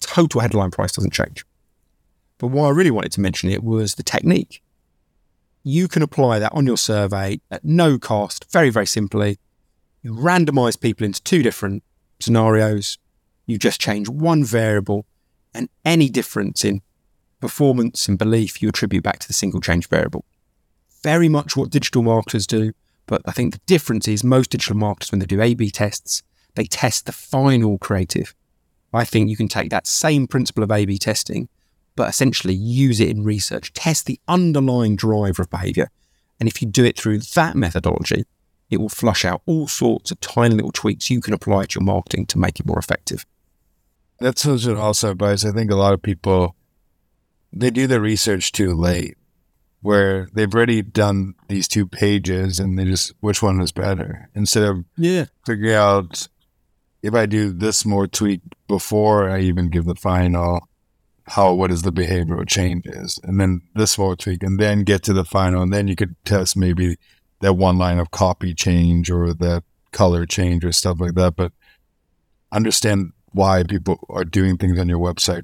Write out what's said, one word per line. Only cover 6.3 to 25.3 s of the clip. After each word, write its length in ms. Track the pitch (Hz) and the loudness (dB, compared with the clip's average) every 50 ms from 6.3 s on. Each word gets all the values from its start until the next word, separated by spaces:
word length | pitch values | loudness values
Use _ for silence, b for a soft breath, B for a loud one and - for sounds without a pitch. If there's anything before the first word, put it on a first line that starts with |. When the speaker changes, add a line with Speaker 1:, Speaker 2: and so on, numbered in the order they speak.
| 113 107 | 2 2
Speaker 1:
that 120 | 104 107 | 0 -2
on 140 | - 156 139 | 0 0 0
your 100 | 127 110 | 2 0
survey 640 | - - - 107 104 101 98 101 98 98 98 104 - - - | 0 0 0 0 0 0 0 -2 -4 -4 -4 -6 -8 -10 -12
at 140 | - - - | -12 -6 -2
no 340 | 151 160 175 170 156 139 120 | 2 4 4 6 4 4 2
cost, 520 | - - 117 104 104 92 - - - - | 0 0 0 0 0 -2 -6 -12 -6 -2
very, 180 | - 180 160 131 | 2 4 4 4
very 180 | 107 117 - | 4 2 0
simply. 520 | - - 113 104 98 - 104 104 104 101 - _ _ _ _ _ _ _ _ _ _ _ _ | 0 -2 -2 -2 -2 -2 0 0 0 -2 -6 _ _ _ _ _ _ _ _ _ _ _ _
You 100 | - 117 | -12 -10
randomize 680 | 110 113 139 170 180 180 165 147 139 135 123 117 107 - | -6 -2 0 2 2 4 2 2 2 2 2 2 0 0
people 280 | - 117 104 - 110 | -2 -2 -2 -2 -4
into 160 | 104 95 - | -4 -4 -6
two 200 | - - 190 170 | -2 0 2 2
different 400 | 127 113 - - 107 98 98 107 - _ _ _ _ _ _ - | 4 2 0 -2 -4 -6 -6 -6 -10 _ _ _ _ _ _ -6
scenarios. 800 | - - 117 113 110 110 110 107 107 107 107 101 98 - - - _ _ _ _ _ _ _ _ _ | -2 2 2 4 4 4 4 4 4 2 0 -2 -4 -6 -10 -12 _ _ _ _ _ _ _ _ _
You 120 | - 117 101 | -6 -4 0
just 220 | - 113 - - | 0 0 0 -2
change 280 | - - 104 104 101 110 | -2 -4 -4 -4 -6 -8
one 360 | 131 147 160 170 165 156 139 | -4 -2 0 2 2 2 2
variable, 600 | 110 113 117 113 110 104 104 98 107 101 104 - _ _ _ _ _ _ _ _ _ | 0 0 0 0 2 0 0 -2 -2 -4 -4 -6 _ _ _ _ _ _ _ _ _
and 160 | - 120 - - _ _ - | -10 -10 -10 -10 _ _ -2
any 240 | 156 170 165 147 135 | 2 2 4 4 2
difference 560 | 107 120 117 - - 107 101 101 - - - | 2 -2 -4 -2 -4 -4 -4 -4 -4 -2 -2
in 160 | 104 98 98 - _ _ _ _ _ _ _ _ _ _ _ | -2 -2 -4 -8 _ _ _ _ _ _ _ _ _ _ _
performance 680 | - 113 - - 147 139 127 123 117 92 - - - - | -10 -6 -2 2 2 2 4 2 0 -2 -2 -4 -2 0
and 80 | 98 | 0
belief 460 | 90 107 110 113 113 107 - - - | 0 2 2 2 2 0 -2 -4 -4
you 60 | 110 107 | -4 -2
attribute 340 | - - 113 101 95 92 | -2 -2 -2 -2 -2 -2
back 160 | - 101 - - | -2 -2 -4 -6
to 80 | - | -8
the 80 | - - | -6 -4
single 260 | - - 95 87 90 | -4 -2 -2 -4 -4
change 280 | - - 87 87 - - | -2 -2 0 -2 0 0
variable. 360 | 80 80 80 - - - - _ _ _ _ _ _ _ _ _ _ _ _ _ _ _ | -2 -2 -2 -2 -6 -10 -12 _ _ _ _ _ _ _ _ _ _ _ _ _ _ _
Very 260 | - 151 156 170 170 160 | -2 0 2 4 4 4
much 280 | 151 147 147 - - | 4 2 0 -2 -2
what 140 | 139 135 - | -2 -2 0
digital 340 | - 139 120 - - 131 117 | -2 -2 -2 0 0 0 2
marketers 420 | 117 113 110 104 - - 113 98 | 2 2 0 0 -2 -4 -4 -2
do, 260 | - 117 110 110 110 - _ _ _ _ _ _ | -2 0 0 0 -2 -4 _ _ _ _ _ _
but 140 | - 107 - - | -4 -4 -4 -4
I 60 | - | -4
think 200 | - - 123 - | -4 -2 -2 -2
the 80 | - - - | -4 -4 0
difference 400 | - 185 151 - - 117 107 - | 2 2 2 2 0 -2 -2 -2
is 160 | 110 107 104 | -2 -2 0
most 280 | 120 123 131 131 127 - | 2 4 4 4 2 0
digital 260 | - 104 - - 104 | -2 -4 -4 -2 -2
marketers, 340 | 110 107 104 101 - - - | -2 -2 -2 -4 -6 -6 -4
when 80 | - 98 | -2 -2
they 80 | 92 | -2
do 160 | 90 | 0